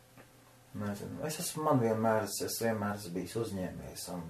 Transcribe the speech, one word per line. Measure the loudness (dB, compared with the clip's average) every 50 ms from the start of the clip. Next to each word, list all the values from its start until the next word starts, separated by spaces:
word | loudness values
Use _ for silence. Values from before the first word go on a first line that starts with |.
| -20 -20 -20 -20 -20 -20 -20 -20 -20 -20 -20 -20 -20 -12 -8
nezinu, | -6 -4 -4 -4 -4 -6 -8 -6 -4 -4
es | -4 -4 -2
esmu, | -4 -4 -2 0 4
man | 6 6 6
vienmēr, | 6 6 4 4 4 4 4 4 2
es, | 0 -2 -4
es | -4 -4 -2 0
vienmēr | 2 2 2 2 0 0 -2
esmu | -2 -4 -6 -4
bijis | -4 -4 -2 -2
uzņēmējs | -2 -2 -2 -2 -4 -4 -4 -4 -6 -10 -10 -10 -8 -8 -6
un | -6 -6 -6 -8